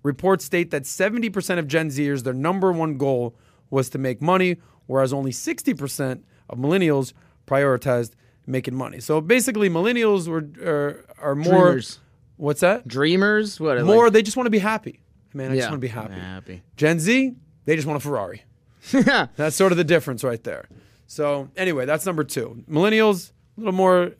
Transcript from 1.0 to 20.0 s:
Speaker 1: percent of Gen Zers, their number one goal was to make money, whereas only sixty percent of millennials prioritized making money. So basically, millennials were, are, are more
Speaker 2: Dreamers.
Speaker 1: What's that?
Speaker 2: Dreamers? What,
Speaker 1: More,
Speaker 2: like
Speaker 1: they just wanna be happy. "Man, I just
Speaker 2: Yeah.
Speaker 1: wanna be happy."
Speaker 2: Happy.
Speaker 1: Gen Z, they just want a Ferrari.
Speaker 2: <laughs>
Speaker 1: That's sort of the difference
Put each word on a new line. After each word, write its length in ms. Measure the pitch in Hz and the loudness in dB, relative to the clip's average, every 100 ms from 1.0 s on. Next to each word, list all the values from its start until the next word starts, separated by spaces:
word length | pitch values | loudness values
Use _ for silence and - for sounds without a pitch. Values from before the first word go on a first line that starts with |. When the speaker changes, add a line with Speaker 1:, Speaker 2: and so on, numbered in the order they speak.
| 190 240 226 | -2 0 -4
Speaker 1:
percent 280 | 196 - 175 | -4 -2 -4
of 80 | 147 | 0
Gen 220 | 160 160 | -2 -2
Zers, 340 | 135 143 139 | -2 -2 -2
their 100 | 120 | -4
number 360 | 127 151 190 185 | -2 -2 0 0
one 280 | 170 160 135 | 0 -2 -2
goal 360 | 139 127 120 _ _ _ _ | 0 0 -2 _ _ _ _
was 180 | 135 131 | -2 -2
to 80 | 135 | -4
make 220 | 131 120 | -4 -2
money, 360 | 151 185 180 170 _ _ - | 0 2 2 -2 _ _ -4
whereas 280 | 131 131 | 0 0
only 180 | 139 135 | 0 -4
sixty 400 | 117 - - - | -6 -8 -4 -4
percent 520 | 156 139 - 135 127 _ _ - | -4 -6 -6 -6 -6 _ _ -14
of 80 | 120 | -4
millennials 560 | 135 190 170 139 127 _ _ _ - | 0 2 2 2 -2 _ _ _ -2
prioritized 640 | 139 143 123 139 123 117 _ _ _ - | 2 2 0 0 -2 -2 _ _ _ -6
making 280 | 131 131 | -6 -4
money. 260 | 127 120 - | -8 -8 -10
So 220 | 117 156 | -2 -2
basically, 480 | 160 247 247 220 196 | 2 2 2 0 0
millennials 580 | 165 202 240 220 202 170 | 2 0 0 2 0 -2
were, 160 | 165 151 - | -6 -8 -8
are, 440 | 180 147 143 - - - | -4 -2 -2 -8 -20 -8
are 160 | 147 | -4
more 200 | 139 165 185 180 | -2 4 6 6
Speaker 2:
Dreamers. 320 | 131 113 - _ _ _ _ | 4 -4 -16 _ _ _ _
Speaker 1:
What's 240 | 147 143 | -4 2
that? 240 | 180 220 113 | 2 2 -4
Speaker 2:
Dreamers? 720 | 123 151 185 202 214 214 - | -2 2 4 4 2 -2 -4
What, 200 | 156 123 | -2 2
Speaker 1:
More, 200 | 165 220 | 6 6
Speaker 2:
like 80 | 233 | 8
Speaker 1:
they 80 | 208 | 4
just 140 | 208 254 | 2 -2
wanna 140 | 240 | 0
be 80 | 208 | 0
happy. 420 | 202 220 - - _ _ _ | 0 -4 -8 -18 _ _ _
"Man, 200 | 143 131 | -10 -2
I 20 | |
just 100 | 131 117 | -2 -2
Speaker 2:
Yeah. 40 | |
Speaker 1:
wanna 80 | 147 | -4
be 100 | 123 | -6
happy." 260 | 110 107 | -8 -12
Speaker 2:
Happy. 480 | 92 92 92 - 92 _ - | -12 -12 -14 -16 -20 _ 0
Speaker 1:
Gen 220 | 151 170 | 0 2
Z, 340 | 165 254 269 247 - _ | 2 2 0 -6 -20 _
they 120 | - 156 | -2 -2
just 100 | 151 | -2
want 100 | 147 | -6
a 40 | |
Ferrari. 420 | 143 127 95 101 _ _ _ | -4 -6 -6 -12 _ _ _
Speaker 2:
<laughs> 240 | _ - 269 277 254 143 - | _ -2 2 4 2 -2 -4
Speaker 1:
That's 180 | 156 - | -4 2
sort 140 | 190 | 2
of 60 | 175 | 2
the 60 | |
difference 380 | 160 170 | 2 2